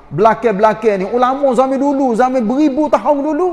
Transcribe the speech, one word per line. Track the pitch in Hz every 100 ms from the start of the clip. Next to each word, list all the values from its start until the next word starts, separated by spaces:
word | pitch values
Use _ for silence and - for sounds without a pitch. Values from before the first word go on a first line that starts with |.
| -
belakang-belakang | 147 220 214 233 196 214 214 226 196
ni, | 196
ulama | 240 247 277 277 233
zaman | 262 269
dulu, | 285 269 262
zaman | 220 254 262
beribu | 214 262 302 262
tahun | 302 262 247 285 302
dulu, | 302 359